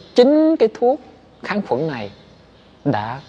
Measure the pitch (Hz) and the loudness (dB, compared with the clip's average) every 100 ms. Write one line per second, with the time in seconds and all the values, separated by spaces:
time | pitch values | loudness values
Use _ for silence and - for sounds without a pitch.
0 | - - 247 302 311 320 220 - 240 294 | -2 2 4 4 2 2 0 0 -2 -2
1 | - - _ _ - 208 - 123 160 123 | -8 -20 _ _ -8 -6 -4 -4 -4 -6
2 | 101 - - - - _ _ _ 143 107 | -10 -14 -20 -20 -20 _ _ _ -4 -4
3 | 110 135 | -6 -12